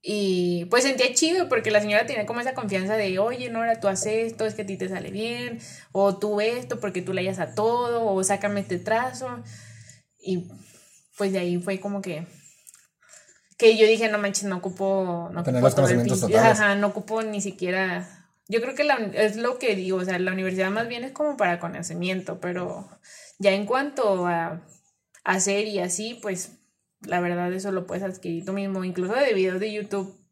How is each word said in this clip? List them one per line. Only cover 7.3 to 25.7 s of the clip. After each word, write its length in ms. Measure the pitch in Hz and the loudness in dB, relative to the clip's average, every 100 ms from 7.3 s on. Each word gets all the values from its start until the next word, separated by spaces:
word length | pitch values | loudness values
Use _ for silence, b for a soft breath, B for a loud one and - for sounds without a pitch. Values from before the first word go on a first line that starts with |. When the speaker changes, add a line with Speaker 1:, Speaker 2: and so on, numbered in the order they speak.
| 185 | -4
Speaker 1:
a 140 | 160 - | -4 0
todo, 500 | 220 240 240 233 226 | 2 2 0 0 0
o 140 | 190 | 0
sácame 360 | 190 196 202 202 | 0 0 0 -2
este 180 | 202 180 | -4 -6
trazo". 640 | 180 220 254 247 254 240 B B B B B B _ _ | 0 0 0 -6 -10 -10 B B B B B B _ _
Y, 300 | - 180 - b b b b b _ - | -4 -4 -4 b b b b b _ -4
pues, 140 | 196 | -2
de 80 | 190 | 0
ahí 180 | 175 175 | 0 0
fue 200 | 180 190 | -2 -4
como 220 | 202 202 | -4 -6
que, 240 | 190 156 170 - - _ - - _ _ b b b b b _ | -6 -8 -10 -16 -20 _ -20 -20 _ _ b b b b b _
que 200 | 226 220 | 8 10
yo 80 | 220 | 8
dije, 220 | 226 226 | 6 2
"No 80 | 208 | 0
manches, 260 | 202 190 202 | 0 -2 -4
no 120 | 180 | -4
ocupo, 720 | 185 180 196 196 185 175 170 | -6 -4 0 0 0 -4 -6
no 120 | 165 | -4
Speaker 2:
Tener 160 | 165 123 | 0 6
Speaker 1:
ocupo 60 | 123 | 6
Speaker 2:
los 80 | - | 6
Speaker 1:
todo 100 | 131 | 4
el 40 | |
Speaker 2:
conocimientos 260 | 120 117 - | 4 2 2
Speaker 1:
pin-, 120 | - 220 | 4 6
Speaker 2:
totales. 220 | 226 214 | 8 6
Speaker 1:
ajá, 160 | 208 202 | 4 4
no 120 | 202 | 0
ocupo 340 | 202 - 220 | -2 -4 -4
ni 160 | 220 208 | -2 -4
siquiera". 840 | 196 185 180 185 190 175 180 - _ _ _ | -6 -4 -2 0 0 -2 -8 -18 _ _ _
Yo 120 | 226 | -2
creo 140 | 240 262 | -2 -2
que 80 | |
la 140 | 294 262 | 2 2
uni-, 140 | 214 - | 0 2
es 220 | 214 208 | 2 2
lo 200 | 240 247 | -2 0
que 160 | 254 202 | 0 0
digo, 240 | 185 185 | 0 -2
o 60 | 180 | -2
sea, 140 | 180 | -2
la 140 | 185 | -2
universidad 360 | 185 190 185 190 | -2 -2 0 0
más 180 | 208 233 | 0 -4
bien 160 | 240 262 | -6 -10
es 80 | |
como 240 | 269 302 277 | -4 -2 2
para 220 | 190 175 | 0 0
conocimiento, 800 | 175 180 165 170 180 185 185 180 | -4 -8 -8 -4 -2 -4 -6 -8
pero 480 | 180 180 175 185 196 - B B B _ | -6 -6 -6 -8 -14 -20 B B B _
ya 120 | 196 | 2
en 140 | 190 208 | 2 0
cuanto 640 | 254 285 277 220 190 175 | -2 -2 0 2 2 2
a 340 | 170 165 165 - - _ _ _ _ | 0 -2 -8 -14 -20 _ _ _ _
hacer 420 | - 190 202 202 | -2 0 2 0
y 120 | 220 | -2